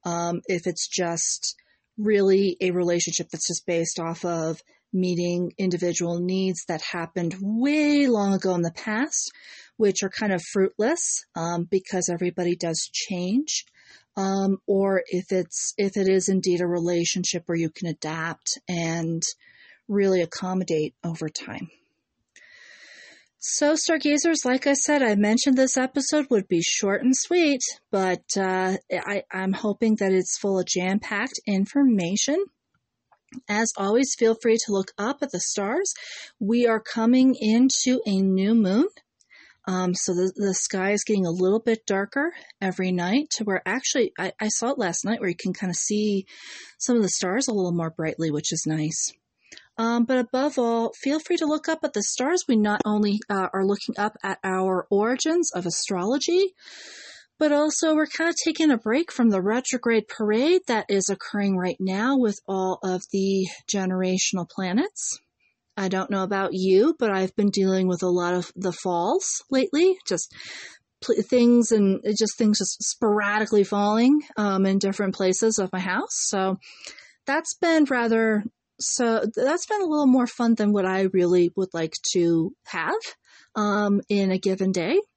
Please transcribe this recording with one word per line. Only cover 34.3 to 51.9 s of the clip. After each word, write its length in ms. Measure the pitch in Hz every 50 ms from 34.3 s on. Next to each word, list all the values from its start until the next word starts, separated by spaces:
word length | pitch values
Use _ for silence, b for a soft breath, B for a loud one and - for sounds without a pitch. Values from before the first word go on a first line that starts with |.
| 226 220
free 140 | - 233 220 226 -
to 60 | -
look 180 | 202 196 190 - - -
up 200 | 202 233 277 -
at 80 | 294 269
the 80 | - 180
stars. 560 | - - - - 202 196 247 339 403 - - B B B B B B B B B
We 260 | 226 196 226 240 240
are 140 | 233 220 220
coming 560 | 226 - - 233 226 233 247 254 262 262 254 -
into 600 | - 214 220 233 254 269 - - - 254 254 254 -
a 160 | 214 196 190
new 360 | 190 190 190 190 190 202 226
moon. 320 | 233 214 180 190 220 311 415 - - _ _ _ _ b b b b b b b b b -
Um, 260 | 185 185 185 180 180
so 200 | - - - 180
the, 180 | 175 185 190 185
the 200 | - 202 196 185
sky 380 | - - - - 190 185 196
is 120 | 208 208 -
getting 220 | - 214 196 185
a 40 | 170
little 300 | 165 180 180 185 202 226
bit 260 | - 208 220 220 _
darker 460 | - 196 190 196 220 - 277 285 339 349 B B B B _
every 300 | 196 190 185 - 190 185
night 380 | 180 180 175 180 202 277 302 - -
to 80 | - 220
where 180 | 208 190 180 -
actually, 480 | 185 202 262 - - - 285 226 - _ -
I, 140 | 170 190 - -
I 80 | 214 214
saw 220 | - - 233 240
it 80 | 277 262
last 260 | 214 175 165 - -
night 160 | 190 226 226
where 80 | 220 185
you 80 | 175
can 160 | - - 185
kinda 220 | 180 - - 185 190
see 520 | - - - 208 208 214 214 202 196 190 B B B B B B B B B B B
some 180 | - - 247
of 60 | 233
the 80 | 214 180
stars 360 | - - - 180 185 247 269
a 60 | -
little 220 | 220 202 185 175 175
more 160 | 170 165 160
brightly, 400 | 160 - 160 160 - - 165 160
which 200 | 147 147 - -
is 140 | 180 160 -
nice. 460 | 160 156 160 156 156 165 - - - - _ _ _ _ B B B B B B B B
Um, 300 | - 226 226 233 240 233
but 100 | 233 262
above 420 | 254 240 233 - 254 269 302 - -
all, 340 | 240 233 233 233 226 233 - -
feel 180 | - 269 285 311
free 160 | 311 - 349
to 100 | 330 330
look 220 | 294 302 302 302 -
up 120 | - 320 -
at 80 | 294